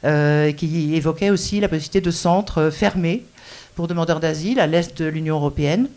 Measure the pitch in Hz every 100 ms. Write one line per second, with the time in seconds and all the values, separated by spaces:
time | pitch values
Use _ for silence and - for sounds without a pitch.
0 | - 151 147 151 151 147 165 165 151 160
1 | 151 160 196 190 - 202 202 160 151 196
2 | 175 170 175 180 208 - 156 156 208 190
3 | 165 214 - - - - - - 170 170
4 | 165 160 160 156 180 254 156 165 170 -
5 | 160 156 156 156 147 135 143 180 269